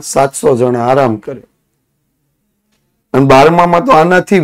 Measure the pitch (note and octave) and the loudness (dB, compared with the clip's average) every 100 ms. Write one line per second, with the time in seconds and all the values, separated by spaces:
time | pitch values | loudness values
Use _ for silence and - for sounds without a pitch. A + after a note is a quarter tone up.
0 | - D3 C#3 - D#3 B2 B2 A#2+ A#2+ C3+ | -6 -2 -2 -2 -2 0 -2 -2 -2 0
1 | C3 G#2+ B2 B2+ - _ _ _ _ _ | -2 -4 -10 -18 -20 _ _ _ _ _
2 | _ _ _ _ _ _ _ _ _ _ | _ _ _ _ _ _ _ _ _ _
3 | _ B2+ C3+ C3+ D3 E3+ F3 F3 - D#3+ | _ -2 2 4 4 2 0 0 0 0
4 | E3 F3+ E3+ G3 | 2 0 0 -2